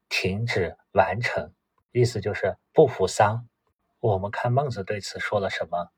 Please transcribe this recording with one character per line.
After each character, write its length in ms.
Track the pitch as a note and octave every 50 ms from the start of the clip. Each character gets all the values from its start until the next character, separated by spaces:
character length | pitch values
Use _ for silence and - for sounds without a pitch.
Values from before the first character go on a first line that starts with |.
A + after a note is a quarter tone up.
| _ -
停 360 | - - - F#2 F#2+ G#2+ A#2
止、 320 | A#2 - G#2 F2 D#2+ - _ _ _
完 280 | - G2 F#2 - - A2+
成， 320 | A#2+ - - - - - - _ _ _ _ _ _ _
意 140 | - A#2+ A#2+
思 160 | A#2 - G#2+
就 140 | F#2 G#2 G2
是 220 | - - F#2+ F2+ - _ _
不 140 | - - D3+
服 220 | B2 - - F#2+ F2+
丧。 420 | - - G#2+ G#2 A2 A#2+ A#2+ - _ _ _ _ _ _ _ _ _ _
我 180 | - A2+ G2 F#2
们 100 | F#2+ G#2
看 220 | A2+ - - A#2+
孟 180 | B2 C3+ D3+ C#3
子 140 | - G#2 F#2
对 160 | - G#2+ G2+
此 200 | - - - F#2+
说 200 | - - G#2+ G#2
了 100 | G2 F#2
什 180 | - - F#2+ F2
么？ 220 | F2 F2 F2 - _